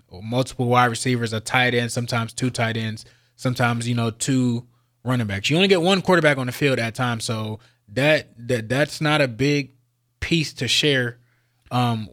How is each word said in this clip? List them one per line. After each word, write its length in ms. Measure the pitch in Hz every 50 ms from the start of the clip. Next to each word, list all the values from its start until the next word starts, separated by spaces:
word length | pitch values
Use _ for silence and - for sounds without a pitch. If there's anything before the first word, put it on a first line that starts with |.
| _ _
or 140 | - 90 101
multiple 440 | 110 120 127 131 - - - 123
wide 200 | 120 123 123 123
receivers, 460 | 123 117 - - 131 127 120 117 110 110
a 80 | 110
tight 340 | - - - 127 123 123 120
end, 180 | 120 120 117 -
sometimes 400 | 127 120 117 127 117 113 110 -
two 180 | - 131 127
tight 260 | 113 - 117 113 110
ends, 280 | 113 113 110 107 110 - - _ _ _ _ _
sometimes, 500 | - - 127 123 - 123 117 120 117 113 120
you 60 | 120
know, 160 | 120 117 113
two 560 | 110 - - - 135 131 127 123 117 120 120 - _ _ _ _ _ _ -
running 220 | 120 127 123 117
backs. 240 | 104 98 98 - -
You 60 | 143
only 120 | 170 196 196
get 140 | 196 180 160
one 200 | 185 196 185 -
quarterback 360 | - 185 170 156 151 143 131
on 80 | 127
the 60 | 123 117
field 260 | - 147 139 131 117
at 100 | 117 113
a 40 | 107
time, 280 | - 127 123 117 113
so 400 | - - 113 110 110 110 107 - - _ _ _ _ -
that, 400 | 104 120 135 151 156 143 - - _ 113 120 117
that, 200 | 127 113 110 107
that's 320 | 123 135 151 147 - -
not 200 | 156 147 151 151
a 80 | 143 127
big 440 | 113 107 135 143 147 143 139 - _ _ _ _ _ _ _ _ _ _
piece 320 | - - 170 165 147 - -
to 120 | - 135
share, 520 | 113 - - - 151 139 131 123 120 117 - _ _ _ _ _ _ _ _ _ _
um, 380 | 120 123 123 120 117 110 107 -